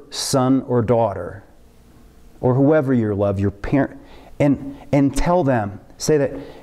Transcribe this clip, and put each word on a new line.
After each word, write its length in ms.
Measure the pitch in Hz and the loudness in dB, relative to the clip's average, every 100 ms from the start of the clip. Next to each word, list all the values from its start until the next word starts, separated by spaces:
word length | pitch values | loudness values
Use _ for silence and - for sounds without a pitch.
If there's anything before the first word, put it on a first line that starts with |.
| - | -14
son 520 | - - 135 127 131 | -10 -2 0 2 0
or 200 | - 123 | 0 -2
daughter, 600 | 107 120 113 95 87 101 - - - - - - - - - - | 2 2 0 -2 -10 -14 -20 -20 -20 -20 -20 -20 -20 -20 -20 -4
or 140 | 127 | 0
whoever 380 | 127 139 156 135 | 2 4 4 2
you 220 | 127 107 | 0 0
love, 240 | 98 101 101 | 0 0 0
your 140 | 98 | -2
parent, 480 | - - 143 131 - - - - - | -2 -2 0 -2 -6 -20 -20 -20 -2
and, 360 | 143 131 - - - | 0 0 -4 -14 -2
and 260 | 143 139 135 | 0 2 0
tell 280 | - 180 | 0 2
them, 360 | 139 123 101 101 - - | 2 0 -2 -8 -20 -10
say 200 | - 156 | 0 0
that, 140 | 131 - - - | 0 -4 -16 -20